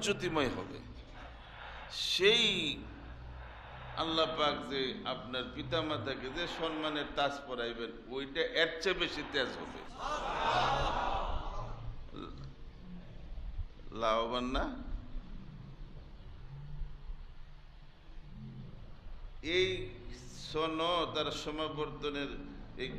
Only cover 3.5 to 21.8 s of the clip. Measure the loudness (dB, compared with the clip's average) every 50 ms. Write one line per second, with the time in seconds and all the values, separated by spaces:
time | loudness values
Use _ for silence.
3.5 | -12 -12 -12 -12 -10 -10 -10 -6 -2 -2 0 2 4 4 4 4 4 4 4 4
4.5 | 4 2 -2 -2 0 0 0 0 0 -2 -2 -2 -2 -2 -4 -2 -2 -2 -2 -2
5.5 | -4 -6 -4 0 2 2 2 2 0 0 0 -2 -2 -2 -4 -4 -2 -2 -2 -2
6.5 | 0 0 0 0 0 0 0 0 0 0 -2 -2 2 4 4 4 2 0 -4 -4
7.5 | -2 -2 0 -2 -2 -2 -4 -6 -6 -10 -10 -6 -4 -4 -4 -2 2 2 2 4
8.5 | 6 4 4 4 4 2 2 2 4 4 2 0 0 -2 -4 0 2 2 2 2
9.5 | 0 -4 -6 -6 -6 -8 -8 -10 -8 -4 -2 -2 -2 0 0 -2 0 2 2 4
10.5 | 6 6 6 6 6 4 4 4 4 2 2 2 2 2 2 2 2 2 2 0
11.5 | -2 -2 -2 -2 -4 -4 -4 -4 -4 -4 -6 -6 -6 -8 -6 -6 -8 -8 -8 -10
12.5 | -10 -10 -12 -12 -12 -12 -10 -10 -10 -10 -10 -10 -10 -10 -8 -8 -6 -6 -6 -4
13.5 | -2 -2 -2 -4 -4 -10 -10 -6 -2 4 6 6 8 6 6 4 4 2 2 4
14.5 | 4 2 2 2 -2 -4 -2 -2 -2 -2 -2 -4 -6 -6 -4 -4 -8 -8 -8 -8
15.5 | -10 -10 -10 -10 -10 -10 -10 -10 -10 -10 -10 -10 -12 -12 -10 -12 -10 -10 -10 -10
16.5 | -10 -8 -8 -6 -2 -2 -2 -2 -4 -6 -4 -6 -4 -4 -6 -8 -10 -10 -10 -10
17.5 | -12 -14 -14 -14 -14 -14 -14 -14 -16 -14 -14 -12 -12 -10 -10 -10 -10 -10 -10 -10
18.5 | -10 -10 -10 -10 -10 -10 -10 -10 -10 -10 -8 -8 -6 -6 -6 -8 -8 -6 -2 4
19.5 | 6 6 6 6 4 0 -2 -6 -8 -8 -8 -8 -8 -8 -10 -10 -10 -10 -8 -2
20.5 | 0 2 2 4 4 4 4 4 4 4 2 2 2 2 2 2 0 -2 -2 -2
21.5 | 0 0 0 0 0 0